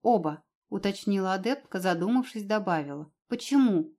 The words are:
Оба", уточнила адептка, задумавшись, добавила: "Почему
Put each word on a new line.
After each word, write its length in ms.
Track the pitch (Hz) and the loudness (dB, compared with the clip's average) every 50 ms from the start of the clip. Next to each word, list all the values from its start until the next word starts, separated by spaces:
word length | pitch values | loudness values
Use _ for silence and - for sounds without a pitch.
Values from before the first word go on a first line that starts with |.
| - | 2
Оба", 400 | 220 240 202 160 156 156 - - _ _ _ _ _ | 4 4 4 2 0 -4 -6 -10 _ _ _ _ _
уточнила 640 | 214 196 - 202 196 - - 202 202 196 190 190 190 | -6 -2 -2 -2 -4 -2 -2 0 0 0 2 0 0
адептка, 460 | 190 190 226 277 277 - _ - 190 | 0 0 -2 -2 -2 -4 _ -8 -2
задумавшись, 680 | 180 185 175 165 175 208 247 254 254 - - 220 202 | 0 0 0 2 0 2 2 0 0 -2 -6 -8 -4
добавила: 680 | 196 214 214 196 190 170 156 143 143 139 147 151 - _ _ _ _ | -2 -2 -2 0 0 -2 -2 -2 -4 -8 -12 -12 -16 _ _ _ _
"Почему 640 | 240 247 - - 277 277 262 233 190 165 160 - - | -8 -8 -2 2 2 4 4 4 4 2 0 -2 -6